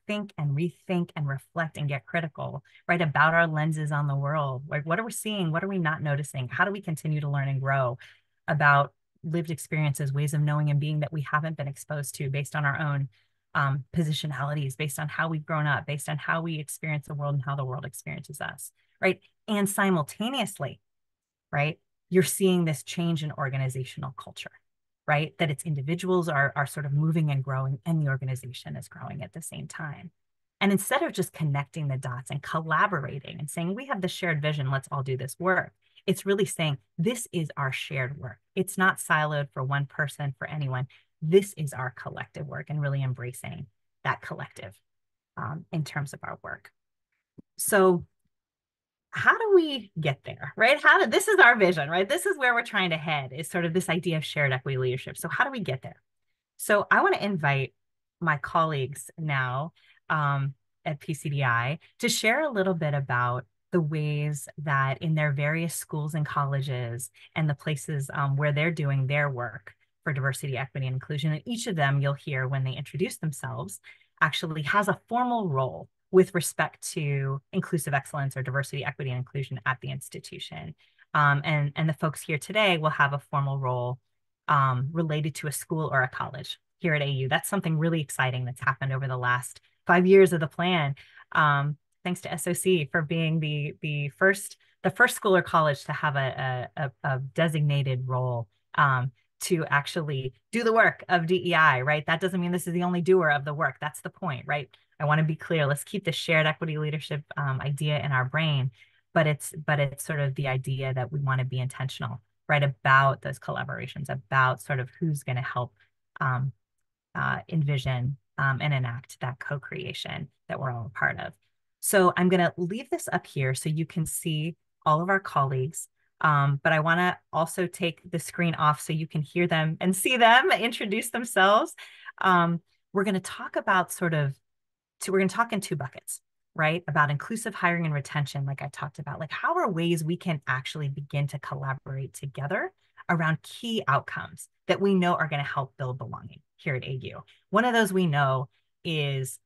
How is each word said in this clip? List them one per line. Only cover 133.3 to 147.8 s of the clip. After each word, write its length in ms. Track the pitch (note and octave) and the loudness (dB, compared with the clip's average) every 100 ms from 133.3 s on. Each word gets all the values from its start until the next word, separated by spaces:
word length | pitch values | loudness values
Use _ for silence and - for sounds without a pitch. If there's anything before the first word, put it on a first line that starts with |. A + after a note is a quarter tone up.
| - C#4+ E4 | -10 -6 -4
about 380 | A3+ F#3+ F3 | 2 2 2
sort 200 | - F3 | -2 0
of 240 | D#3 C#3 C3+ _ _ _ _ _ _ | 2 0 -4 _ _ _ _ _ _
two, 120 | - | 0
we're 60 | F#3+ | 2
gonna 100 | F#3+ | 2
talk 240 | - A#3 | 2 0
in 80 | G#3 | -2
two 160 | - D#3 | -4 -6
buckets, 440 | C3 - - - _ _ _ - | -6 -10 -14 -14 _ _ _ -2
right? 280 | D#3 E3 - | 0 0 -2
About 220 | D3+ D3 | 2 2
inclusive 460 | D3 - A3+ A3+ G3 | 0 -4 -6 -6 0
hiring 300 | F3+ E3+ E3 | 0 2 0
and 80 | |
retention, 520 | C#3+ - D3+ C#3 C#3+ C#3 | -2 -2 -2 -2 -4 -6
like 160 | C#3 | -6
I 60 | D3 | -10
talked 320 | - D3+ - | -8 -10 -10
about, 200 | D3 D3 | -10 -8
like, 120 | D#3 | -8
how 240 | - C4 F4 | -4 0 0
are 140 | C#4+ | 0
ways 340 | E3 E3+ E3+ | 2 2 2
we 140 | D#3 F3 | 0 -2
can 240 | F3 D3+ - | -2 -4 -2
actually 440 | C3 - D#3 C#3+ | -4 -4 -6 -6
begin 380 | C#3 C#3+ C#3+ C#3+ | -6 -4 -2 -2
to 120 | C#3+ | -4
collaborate 720 | - C#3 C#3 C3+ - C3+ C3+ | -8 -6 -4 -6 -6 -8 -8
together 600 | - C#3+ - C#3+ D3 F4+ - _ - - | -10 -10 -8 -4 -2 -4 -8 _ -12 -2
around 320 | E3+ D#3+ D#3+ | 0 2 -2
key 400 | - - A#3 A3 - | -6 -10 -4 -2 0
outcomes 640 | C#3 - - - - - _ - | 0 -2 -10 -10 -16 -20 _ -2
that 140 | F3 | 2
we 140 | G3 F#3+ | 4 4
know 200 | F3 F3 | 4 2
are 120 | D3+ | 0
gonna 140 | D3 | -2
help 320 | C#3 D3 C3 - | -2 -4 -4 -6
build 200 | C3 B2+ | -6 -6
belonging 440 | A#2 A#2 - - _ _ | -8 -12 -14 -20 _ _
here 180 | - B2+ | -6 -4
at 80 | |
A 80 | - | -4
U? 320 | C3 - - - _ _ | -8 -8 -12 -18 _ _
One 140 | G#3 | 2
of 80 | B3 | 4
those 220 | A#3 | 4